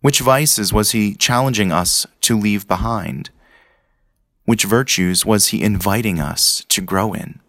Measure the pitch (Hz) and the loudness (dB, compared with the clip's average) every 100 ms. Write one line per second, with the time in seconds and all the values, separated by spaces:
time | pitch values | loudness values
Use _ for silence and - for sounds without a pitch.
0 | 143 143 127 131 151 - 98 107 104 113 | 2 2 4 4 2 0 0 0 2 0
1 | 104 98 - 123 135 110 98 82 87 - | -2 -2 0 2 2 0 2 2 0 -2
2 | - _ - 113 104 101 98 92 113 113 | -4 _ 0 0 2 -2 -2 -2 -2 -4
3 | 85 - - _ _ _ _ _ _ _ | -6 -8 -12 _ _ _ _ _ _ _
4 | _ _ _ _ - 113 98 113 135 - | _ _ _ _ -2 0 2 2 2 0
5 | 90 90 - 107 - 110 104 101 95 104 | 0 0 2 2 2 0 0 0 0 -2
6 | 110 85 73 - - - - - 92 98 | -2 -2 -4 -2 -2 -2 -2 -4 -2 -2
7 | 107 92 - - | -2 -4 -10 -16